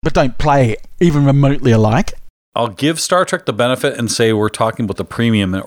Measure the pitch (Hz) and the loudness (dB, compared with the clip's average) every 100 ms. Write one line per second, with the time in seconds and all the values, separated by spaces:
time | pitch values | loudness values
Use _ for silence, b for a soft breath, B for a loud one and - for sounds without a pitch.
0 | - 185 139 - 151 143 123 104 - - | 0 2 0 0 2 2 2 -2 -10 0
1 | 170 147 139 139 139 135 131 113 110 117 | 2 4 4 4 2 2 2 4 4 2
2 | - - - _ _ - 113 98 143 160 | -2 -6 -16 _ _ -6 -6 -2 -2 -2
3 | - 180 185 180 - 110 120 127 143 120 | -2 -2 0 -4 -6 -2 0 0 -2 -2
4 | 117 - 113 110 107 - 113 - 110 98 | -6 0 0 2 -2 -2 -4 -2 -6 -6
5 | 95 - 117 110 95 92 | -8 -2 0 2 0 -4